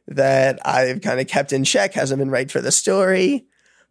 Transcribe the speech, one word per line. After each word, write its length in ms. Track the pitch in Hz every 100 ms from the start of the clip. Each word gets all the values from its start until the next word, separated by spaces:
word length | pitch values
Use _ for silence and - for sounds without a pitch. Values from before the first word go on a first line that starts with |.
| -
that 480 | 139 135 135 135 - 143
I've 340 | 131 131 127
kinda 240 | - 127
kept 280 | - 147 139
in 120 | 135
check, 300 | 135 - 196
hasn't 240 | - 135 135
been 120 | 135
right 200 | 127 131
for 100 | -
the 120 | -
story. 720 | - - 190 185 190 226 285 - _ _ _ _